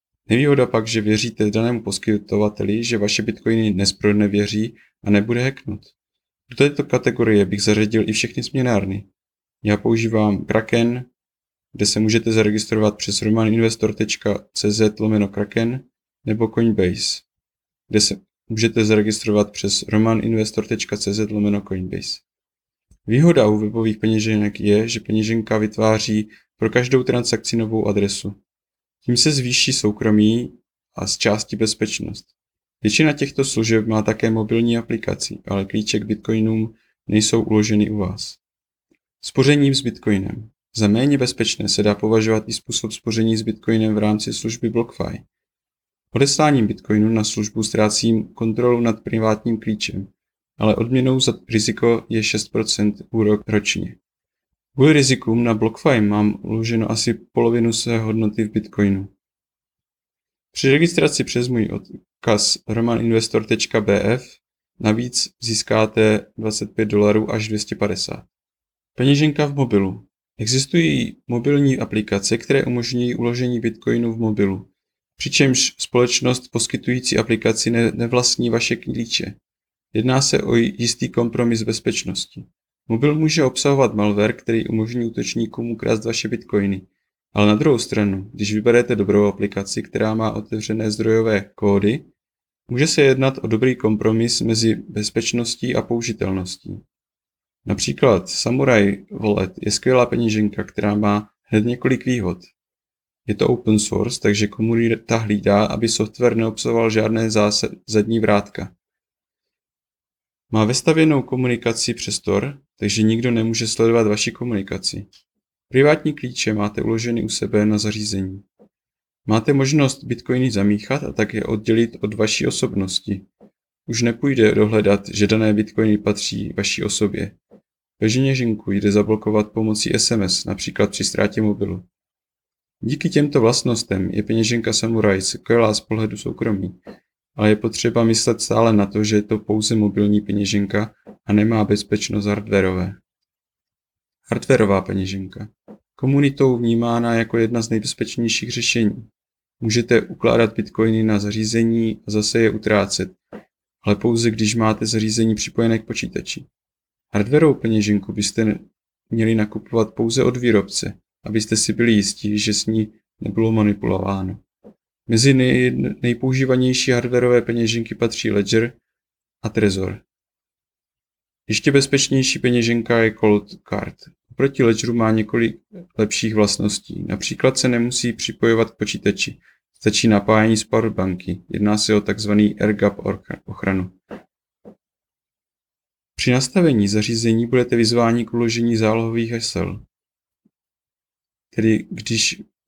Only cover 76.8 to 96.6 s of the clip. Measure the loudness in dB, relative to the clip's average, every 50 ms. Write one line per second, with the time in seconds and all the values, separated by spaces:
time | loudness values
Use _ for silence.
76.8 | -4 -4 -4 -2 -2 -2 0 0 0 0 -2 0 2 0 0 0 0 0 2 2
77.8 | 2 2 0 -2 -4 0 0 0 2 0 0 0 -2 -2 0 -2 0 -2 -4 -4
78.8 | -6 -8 -6 -6 -6 -4 -4 -6 -6 -6 -10 -16 _ _ _ _ _ _ _ _
79.8 | _ _ _ -2 0 2 2 2 2 2 0 0 0 2 2 2 2 0 -2 -4
80.8 | -4 -4 -4 -4 -6 -4 -2 -2 -2 -2 0 0 0 0 0 0 -2 -4 -6 -4
81.8 | -4 -4 -4 -4 -6 -6 -8 -8 -8 -10 _ -20 -20 -20 _ _ _ _ _ _
82.8 | _ _ -2 0 2 0 2 2 0 0 2 2 2 0 0 0 0 2 4 4
83.8 | 2 2 2 2 0 2 2 2 2 0 0 -4 -4 -2 -2 -2 -2 -2 -2 -2
84.8 | -2 -2 -4 -4 -4 -4 -4 -6 -6 -6 -4 -4 -4 -4 -6 -8 -6 -6 -6 -6
85.8 | -2 -2 -2 0 -2 -4 -6 -6 -6 -6 -6 -8 -8 -4 -2 0 0 0 -2 -4
86.8 | -8 _ _ _ _ _ _ _ _ _ _ 0 2 2 4 4 4 2 2 2
87.8 | 0 -4 -2 -2 0 0 -2 -4 -8 -12 -10 -8 -6 -4 -4 0 2 4 4 4
88.8 | 4 2 0 0 2 2 4 4 4 2 0 -2 -4 -4 -4 -6 -6 -6 -6 -8
89.8 | -8 -6 -4 -2 -2 -2 -2 -2 -2 -2 -4 -6 -8 -8 -8 -8 -6 -4 -4 -2
90.8 | -2 -4 -2 -2 0 2 2 2 2 2 0 0 -2 -4 _ -2 0 2 2 4
91.8 | 4 2 0 0 -4 -12 _ _ _ _ _ _ _ _ _ _ _ -8 -2 0
92.8 | 0 0 4 4 4 4 4 4 2 0 0 -2 -4 -2 0 2 2 0 0 0
93.8 | 0 0 0 2 2 2 2 2 0 0 -2 -2 0 0 0 2 2 0 0 0
94.8 | -4 -8 -8 -6 -6 -4 -4 -4 -4 -2 -2 -2 -4 -4 -6 -6 -6 -4 -2 -4
95.8 | -2 -2 -4 -4 -4 -4 -6 -4 -4 -4 -4 -4 -6 -6 -10 -14